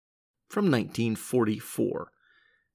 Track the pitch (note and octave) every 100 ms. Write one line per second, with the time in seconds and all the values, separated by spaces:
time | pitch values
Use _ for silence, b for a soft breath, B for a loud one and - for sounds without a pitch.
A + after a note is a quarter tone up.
0 | _ _ _ _ - G#3 G3 B2 - -
1 | A#2 G#2+ - B2+ A2 A2 - - G#2+ -
2 | F2 _ _ _ _ _ _